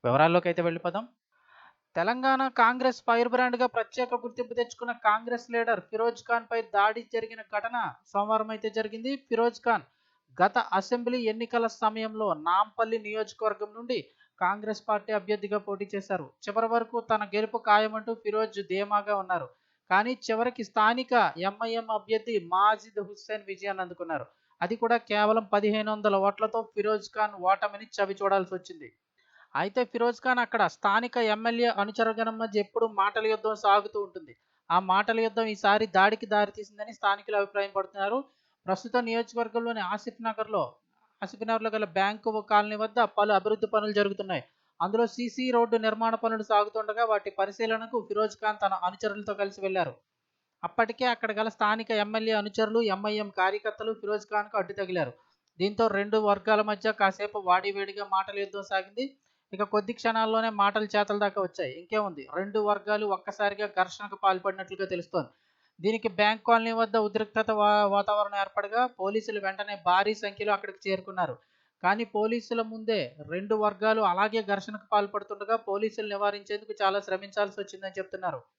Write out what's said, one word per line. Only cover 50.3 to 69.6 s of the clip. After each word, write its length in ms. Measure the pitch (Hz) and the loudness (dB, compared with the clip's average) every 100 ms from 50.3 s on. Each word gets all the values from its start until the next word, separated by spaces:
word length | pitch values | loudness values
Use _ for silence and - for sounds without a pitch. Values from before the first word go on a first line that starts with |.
| _ _ _ | _ _ _
అప్పటికే 440 | 175 - 226 233 254 | -6 -2 -2 0 -2
అక్కడ 240 | 233 220 | 0 -4
గల 160 | 214 220 | -2 -4
స్థానిక 420 | - 208 220 220 214 | 0 0 0 -2 -2
ఎమ్మెల్యే 380 | 208 220 220 | 0 -2 0
అనుచరులు, 460 | 220 208 214 220 226 220 | 0 -2 -2 0 2 0
ఎంఐఎం 420 | 190 214 214 202 | 0 -2 -4 -4
కార్యకర్తలు 600 | 185 185 208 220 - 220 | 0 0 0 -6 -6 -6
ఫిరోజ్ 320 | 220 202 208 202 | -6 -4 -6 -2
ఖాన్కు 300 | 214 208 208 | -4 -2 -4
అడ్డు 160 | 185 | -4
తగిలారు. 380 | 202 185 180 131 - _ _ _ - | -6 -4 -2 -2 -6 _ _ _ -4
దీంతో 260 | 190 208 226 | -4 2 2
రెండు 300 | 196 202 220 | 2 0 2
వర్గాల 420 | 214 202 220 214 | 4 2 4 2
మధ్య 300 | 214 208 220 | 2 -2 -2
కాసేపు 480 | 214 196 185 208 208 | 2 0 0 -6 -4
వాడివేడిగా 640 | 185 180 196 196 196 202 190 | 2 2 2 -4 -6 -8 -2
మాటల 300 | 190 196 202 | -2 -2 -6
యుద్ధం 280 | 196 202 190 | -6 -8 -4
సాగింది. 400 | 190 185 208 269 _ _ _ _ | -4 -4 -8 -8 _ _ _ _
ఇక 100 | 185 | -8
కొద్ది 280 | 202 214 196 | -2 -2 -2
క్షణాల్లోనే 580 | 233 233 226 220 226 226 | -4 -2 0 2 0 0
మాటలు 320 | 208 202 208 214 | 2 2 2 0
చేతల 320 | 208 208 208 | 0 0 0
దాకా 220 | 202 202 | 0 0
వచ్చాయి. 320 | 185 - 147 147 | -4 -4 -8 -8
ఇంకేముంది, 460 | 175 214 202 147 135 | -4 -2 -2 -6 -8
రెండు 260 | 151 196 208 | -6 -2 0
వర్గాలు 460 | 208 202 208 208 208 | 2 0 0 -2 0
ఒక్కసారిగా 600 | 185 - - 202 202 208 | -2 -4 -2 -2 0 -4
ఘర్షణకు 460 | 196 185 - 208 196 | 0 -2 -2 -14 0
పాల్పడినట్లుగా 720 | 196 185 196 190 185 190 190 | 2 2 -2 -4 -12 -8 -4
తెలుస్తోంది. 440 | 180 170 175 - _ _ _ _ _ | -4 -4 -4 -4 _ _ _ _ _
దీనికి 280 | 180 220 220 | -2 0 -4
బ్యాంక్ 340 | 180 208 220 | 2 2 2
కాలనీ 280 | - 233 226 | 4 4 4
వద్ద 240 | 226 226 226 | 0 2 2
ఉద్రిక్తత 540 | 208 214 214 220 220 | 0 -2 -2 -2 0
వా-, 380 | 214 208 208 202 | 4 4 6 4
వాతావరణం 500 | 202 202 208 202 202 | 2 2 0 0 -2
ఏర్పడగా 440 | 196 - 202 226 247 | -2 -2 -2 0 -2
పోలీసులు 460 | 247 190 220 220 208 | -2 -2 -2 -4 -4
వెంటనే 340 | 196 190 | -4 -6